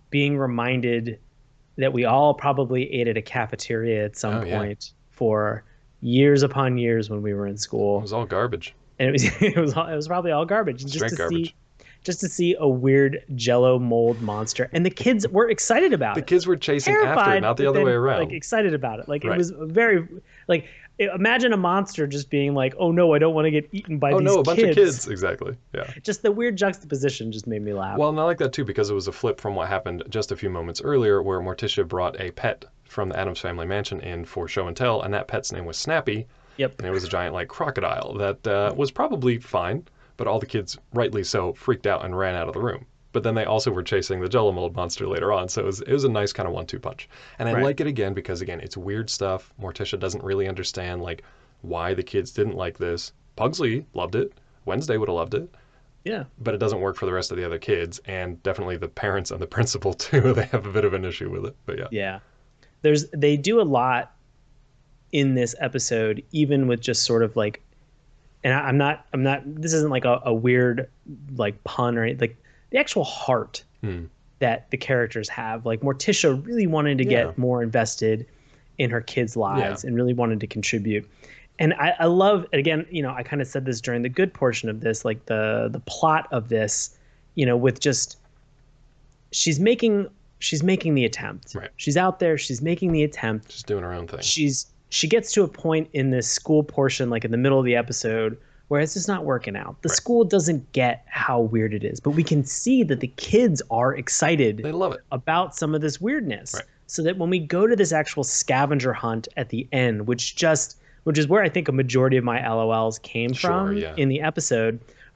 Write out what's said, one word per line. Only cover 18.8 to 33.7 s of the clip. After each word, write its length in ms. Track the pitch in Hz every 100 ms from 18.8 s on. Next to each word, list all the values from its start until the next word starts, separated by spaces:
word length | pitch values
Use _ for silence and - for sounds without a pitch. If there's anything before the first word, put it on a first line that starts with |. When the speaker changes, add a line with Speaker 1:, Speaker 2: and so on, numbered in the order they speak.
| 127 110
Speaker 1:
it. 80 | 147
Like, 160 | 147
it 40 | -
Speaker 2:
Right. 100 | 175
Speaker 1:
was 120 | 175 151
very, 480 | 156 185 226 185 165 180 - - -
like, 200 | 165 - - - -
i-, 80 | 202
imagine 400 | 180 220 247 247
a 40 | 202
monster 500 | 175 190 196 - 143
just 240 | 143 139
being 240 | 143 139
like, 200 | 143 131 -
"Oh 140 | 170
no, 220 | 170 170
I 40 | 147
don't 160 | 160
wanna 160 | 156 156
get 180 | 151 147
eaten 260 | 196 170 151
by 140 | 143
Speaker 2:
Oh 60 | 185
Speaker 1:
these 60 | 196
Speaker 2:
no, 140 | 190
a 20 |
bunch 140 | 139 196
Speaker 1:
kids." 100 | 202 156
Speaker 2:
of 60 |
kids, 240 | 180 120 -
exactly. 480 | 95 92 90 - 120 _
Yeah. 160 | - - -
Speaker 1:
Just 180 | - 202
the 80 | 214
weird 260 | 208 240 190
juxtaposition 760 | 196 185 147 139 139 - 113
just 160 | 107 117
made 140 | 107
me 100 | 104
laugh. 260 | 98 95 107
Speaker 2:
Well, 120 | 147
and 100 | 156
I 20 |
like 140 | 165 165
that 140 | 131
too 120 | 151
because 260 | 110 104 104
it 40 |
was 140 | 101 92
a 40 |
flip 280 | - 113 -
from 160 | 107 95
what 120 | 90
happened 360 | 95 90 87 -
just 220 | 110 -
a 60 | 95
few 140 | 98
moments 300 | 87 85 82
earlier, 380 | - 139 107 101
where 200 | 95 92
Morticia 480 | 92 90 107 - 85
brought 320 | 92 90 -
a 100 | 92
pet 340 | - 117 - - _
from 240 | _ - 92
the 100 | 92
Addams 220 | 95 87
Family 260 | 90 87
mansion 320 | 85